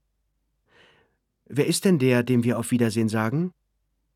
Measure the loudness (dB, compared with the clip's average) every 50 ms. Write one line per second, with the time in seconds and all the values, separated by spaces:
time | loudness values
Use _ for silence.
0 | _ _ _ _ _ _ _ _ _ _ _ _ _ _ _ _ _ _ _ _
1 | _ _ _ _ _ _ _ _ _ -8 -4 -2 -2 -2 -2 0 0 2 2 2
2 | 4 4 2 2 2 2 0 0 2 0 0 -2 -2 -2 0 0 0 0 0 0
3 | -2 0 -2 -2 -2 -2 -2 -4 -4 -6 -8 _ _ _ _ _ _ _ _ _
4 | _ _ _